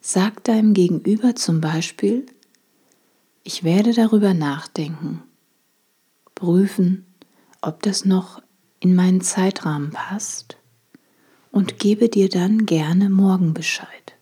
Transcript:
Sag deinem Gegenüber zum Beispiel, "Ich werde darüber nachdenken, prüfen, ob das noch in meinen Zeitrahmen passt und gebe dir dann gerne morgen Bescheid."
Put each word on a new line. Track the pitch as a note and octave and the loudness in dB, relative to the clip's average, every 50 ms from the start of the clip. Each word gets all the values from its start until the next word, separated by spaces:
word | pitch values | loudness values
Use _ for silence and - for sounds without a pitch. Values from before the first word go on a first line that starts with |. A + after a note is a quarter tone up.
Sag | _ - - F#3+ F#3 G#3+ A3 - _ | _ -2 0 0 0 0 -2 -4 _
deinem | - A3+ A3 G#3+ G#3+ G#3 | 0 0 2 4 4 4
Gegenüber | G3 F3+ F3 F3 D#3 - - G#3 G#3+ - B3 A#3+ | 4 4 2 2 -2 0 0 -2 2 2 0 0
zum | - - - E3+ D#3+ | 0 -2 -2 0 0
Beispiel, | D#3+ D#3 D#3+ D#3+ E3 - - - - G3+ A3 B3 C#4 - - _ _ _ _ _ _ _ _ _ _ _ _ _ _ _ _ _ _ _ _ _ _ | 0 -2 -4 -4 -6 -6 -8 -4 -2 -2 -2 -2 -4 -8 -18 _ _ _ _ _ _ _ _ _ _ _ _ _ _ _ _ _ _ _ _ _ _
"Ich | - - - F3 | -14 -12 -6 -2
werde | D#3+ E3+ F#3+ G#3 A#3 A#3 | 0 2 2 2 2 2
darüber | A#3 A3+ A3 A3 G#3+ G3+ G3 F#3+ | 2 2 4 4 4 4 2 2
nachdenken, | E3+ D3+ C#3+ C#3 D3+ - - _ - D#3 D3 E3 D3+ D#3+ D#3 - E3 - _ _ _ _ _ _ _ _ _ _ _ _ _ _ _ _ _ _ _ _ _ _ | 0 0 -2 -4 -6 -10 -12 _ -8 -8 -6 -8 -10 -10 -10 -10 -10 -14 _ _ _ _ _ _ _ _ _ _ _ _ _ _ _ _ _ _ _ _ _ _
prüfen, | - - F3 E3+ F3+ G3 G3 - - F#3 F3 F#3 F#3 - _ _ _ - _ _ _ _ _ _ _ | -8 -2 0 2 2 2 2 0 0 0 0 0 -2 -6 _ _ _ -20 _ _ _ _ _ _ _
ob | - D3+ D#3 - - | -8 -8 -8 -6 -6
das | G#3 F#3+ - - | -4 -4 -2 0
noch | G3 F#3+ F#3 F#3 - - - _ _ _ _ _ _ _ _ | 2 2 2 0 -4 -14 -20 _ _ _ _ _ _ _ _
in | - F#3 F3+ | 2 2 4
meinen | F3+ F3+ F#3 F#3 F#3 | 4 4 4 2 2
Zeitrahmen | F3+ - - - F#3 F#3+ F#3+ - - F3 D3+ D3 D3 D3+ | 0 -2 -2 0 -2 -2 -2 -2 -6 -6 -4 -4 -6 -8
passt | D#3 - - - G3 G#3 - - - - - _ - _ _ _ _ _ _ _ _ - _ _ _ _ _ _ _ _ _ _ - | -10 -10 -10 -10 -10 -10 -10 -10 -12 -14 -14 _ -20 _ _ _ _ _ _ _ _ -20 _ _ _ _ _ _ _ _ _ _ -2
und | G3+ F#3+ - - - | -2 -2 -2 -4 -2
gebe | - G3+ G#3+ G#3 A#3 A3+ | 0 0 2 2 2 0
dir | - G#3 G3 F#3+ | 2 2 0 2
dann | - F#3 F3 F#3 G#3+ A3 A3 | 0 -2 0 0 2 0 2
gerne | G3 E3+ D#3+ D3+ D3+ E3+ F3+ G3+ G3 | 2 0 0 0 0 2 2 2 2
morgen | F#3+ F#3+ G3 F#3+ F#3+ F#3 F#3 E3 D#3 | 2 2 4 4 2 2 0 0 -2
Bescheid." | E3 D#3+ - - - - - - - _ - _ _ | -2 -6 -6 -8 -8 -10 -16 -20 -20 _ -20 _ _